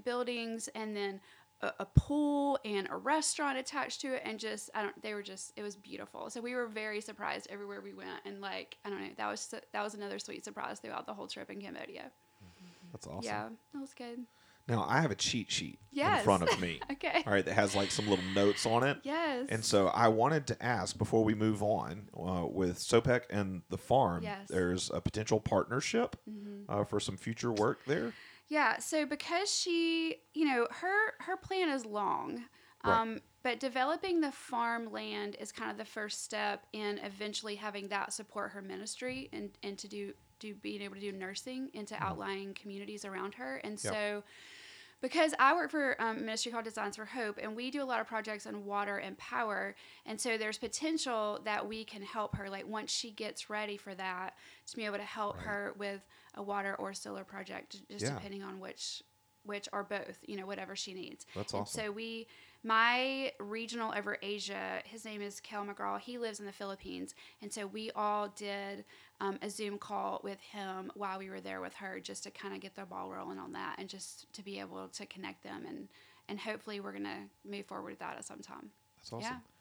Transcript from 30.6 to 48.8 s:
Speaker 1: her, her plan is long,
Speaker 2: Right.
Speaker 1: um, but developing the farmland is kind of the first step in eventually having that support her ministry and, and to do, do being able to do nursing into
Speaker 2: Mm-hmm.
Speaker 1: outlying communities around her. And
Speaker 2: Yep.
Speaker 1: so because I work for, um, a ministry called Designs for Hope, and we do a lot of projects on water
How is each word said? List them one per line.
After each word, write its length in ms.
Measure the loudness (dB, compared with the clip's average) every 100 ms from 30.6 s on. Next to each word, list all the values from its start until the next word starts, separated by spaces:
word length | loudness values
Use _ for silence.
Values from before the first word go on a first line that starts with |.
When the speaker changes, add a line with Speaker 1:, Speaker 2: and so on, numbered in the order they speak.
| 4
Speaker 1:
her, 440 | 2 4 4 4 0
her 160 | -4 -4
plan 320 | 0 2 4
is 160 | 2 0
long, 580 | 0 2 2 0 -6 -8 -18 -20 _
Speaker 2:
Right. 160 | 6 6
Speaker 1:
um, 200 | 4 -2 -10 _
but 180 | -2 0
developing 600 | 0 2 2 2 2 4
the 120 | 2
farmland 1040 | -2 -2 0 2 0 -2 -4 -2 -2 -2 -4
is 120 | -8
kind 180 | -4 -4
of 80 | -4
the 60 |
first 380 | -6 -4 -4 -4
step 420 | -2 0 2 0 -6
in 260 | -2 0 0
eventually 560 | -4 -4 -4 -4 -4
having 340 | -4 -4 -4 -2
that 240 | -2 0
support 380 | -4 -6 -4 -4
her 80 | -6
ministry 680 | -8 -8 -6 -4 -4 -4 -6
and, 180 | -6 -6 -6
and 160 | -8 -6
to 100 | -8
do, 240 | -6 -8 -10 _ _
do 140 | -10
being 280 | -6 -6 -4
able 140 | -6 -6
to 40 |
do 120 | -6
nursing 580 | -4 -6 -6 -6 -4 -4
into 200 | -6 -6
Speaker 2:
Mm-hmm. 100 | -2
Speaker 1:
outlying 500 | -2 0 -2 -4 -4
communities 500 | -8 -8 -8 -8 -8
around 300 | -6 -4 -4
her. 220 | -4 -6 -4
And 180 | -6 -2
Speaker 2:
Yep. 120 | 0
Speaker 1:
so 300 | 0 0 -2 -6 -18 -18 -18 -18 -18 -20 -6
because 300 | 0 6 6 8
I 160 | 8
work 160 | 8 2
for, 260 | 2 2 2
um, 180 | 0 0
a 20 |
ministry 320 | -2 -2 -2
called 120 | -2
Designs 320 | -4 -4 -4 -4
for 100 | -6
Hope, 320 | -2 -2 -2
and 160 | -6 -4
we 140 | -4
do 120 | -2
a 20 | 0
lot 140 | 0
of 60 | 0
projects 400 | -2 -4 -6 -6
on 200 | -6 -2
water 320 | 0